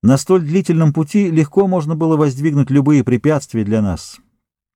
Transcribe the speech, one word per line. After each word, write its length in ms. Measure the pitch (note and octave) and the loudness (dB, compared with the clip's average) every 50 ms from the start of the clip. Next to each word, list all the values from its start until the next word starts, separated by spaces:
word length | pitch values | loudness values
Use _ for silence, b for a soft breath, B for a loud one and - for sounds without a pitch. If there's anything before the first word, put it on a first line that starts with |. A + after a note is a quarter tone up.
На 160 | - A2 C3+ C3+ | 2 2 0 0
столь 240 | - - F#3 F#3 | 2 0 0 0
длительном 500 | E3 D3 D#3+ G3 F#3 - E3+ D#3+ E3 D3+ | 0 0 -2 -2 0 0 0 2 2 2
пути 380 | C#3+ D#3+ D#3+ D3+ - G#3 G3+ F3+ | 0 0 -4 -2 0 0 0 2
легко 380 | D#3+ D#3+ D#3 D3 - F#3+ G3 F#3+ | 0 0 0 0 0 0 0 0
можно 260 | F#3 F3+ D3+ D3+ E3 | 0 -2 -2 -4 -4
было 220 | D#3 E3 D#3+ D#3+ D3+ | -2 0 0 2 2
воздвигнуть 520 | D3+ D3 B2+ C3 C#3+ D#3+ D3 C#3+ C#3 - | 2 0 0 -2 -4 -2 0 0 0 2
любые 320 | C3 C#3+ C#3 D3 D3+ C#3+ | 0 0 2 4 2 2
препятствия 640 | B2 - A#2+ A#2 - D3 D#3 C#3+ - - - A#2 G#2+ | 2 2 -2 0 0 0 -2 -2 -4 -6 -6 -4 -2
для 160 | G2+ G#2+ A2 | 0 0 0
нас — 400 | G#2 G2 F2 E2 - - - - _ _ _ _ _ _ _ _ _ _ _ | 0 -2 -4 -6 -8 -16 -20 -20 _ _ _ _ _ _ _ _ _ _ _